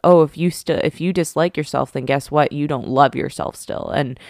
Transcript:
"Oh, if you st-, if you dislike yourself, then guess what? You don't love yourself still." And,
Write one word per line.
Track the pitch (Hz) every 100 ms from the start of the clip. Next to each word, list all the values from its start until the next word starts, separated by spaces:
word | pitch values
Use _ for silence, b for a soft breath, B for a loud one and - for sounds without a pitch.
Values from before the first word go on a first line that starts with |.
"Oh, | 175 175
if | 151 160
you | 175
st-, | - - 143
if | 156 -
you | 175
dislike | 185 160 151 175 -
yourself, | 151 135 131
then | 139 131
guess | 139 -
what? | 151 143
You | - 147
don't | 135 -
love | 131 135 139
yourself | 143 - - -
still." | - - -
And, | - 135 127